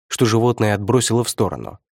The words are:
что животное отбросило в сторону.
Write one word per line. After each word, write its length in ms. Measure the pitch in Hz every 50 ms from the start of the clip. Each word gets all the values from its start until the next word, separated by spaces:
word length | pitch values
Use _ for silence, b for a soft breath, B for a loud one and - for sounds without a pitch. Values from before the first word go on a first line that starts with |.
| _
что 180 | - - - 131
животное 480 | 110 113 113 113 123 117 - 113 104 104
отбросило 500 | 101 101 98 113 127 113 - 113 120 117
в 60 | -
сторону. 500 | - - 110 87 71 62 57 - - - _ _